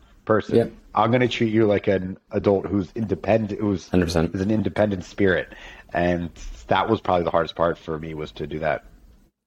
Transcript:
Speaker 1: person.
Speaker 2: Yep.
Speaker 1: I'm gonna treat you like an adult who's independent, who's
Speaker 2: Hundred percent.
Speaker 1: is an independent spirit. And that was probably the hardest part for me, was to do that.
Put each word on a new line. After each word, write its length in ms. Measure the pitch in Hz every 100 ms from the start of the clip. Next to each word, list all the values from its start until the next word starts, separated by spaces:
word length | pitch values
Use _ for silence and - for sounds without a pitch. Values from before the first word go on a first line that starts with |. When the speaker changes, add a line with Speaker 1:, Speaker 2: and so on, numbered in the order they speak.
| _ _ -
Speaker 1:
person. 300 | 107 - 113
Speaker 2:
Yep. 160 | 113 - - 104
Speaker 1:
I'm 160 | 113
gonna 160 | 123 120
treat 260 | - 117
you 140 | 110 107
like 200 | 101 -
an 300 | 95 92 98 -
adult 340 | 104 98 95 82
who's 260 | 98 87 -
independent, 640 | 107 95 - 113 107 101
who's 260 | 104 92 -
Speaker 2:
Hundred 160 | 92 85
percent. 280 | 85 82
Speaker 1:
is 80 | 95
an 80 | 98
independent 540 | 110 95 90 104 95
spirit. 500 | - - 98 82 - - - - -
And 380 | - 87 87 87 - - - -
that 220 | 95 92
was 100 | 107
probably 260 | - 90 82
the 60 |
hardest 240 | 85 80 -
part 220 | 85 80
for 220 | - 78
me, 160 | 80 78
was 160 | 76
to 140 | - 76
do 100 | 76
that. 260 | 78 67 - - - - _ _